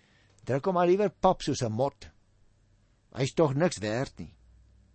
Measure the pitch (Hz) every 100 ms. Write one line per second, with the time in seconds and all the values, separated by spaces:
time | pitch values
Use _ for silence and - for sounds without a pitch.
0 | _ _ _ _ - 135 190 175 175 190
1 | 202 - 190 180 - 131 113 110 139 -
2 | - - _ _ _ _ _ _ _ _
3 | _ 139 135 - 156 135 175 - 104 113
4 | 139 - 82 - _ - _ _ _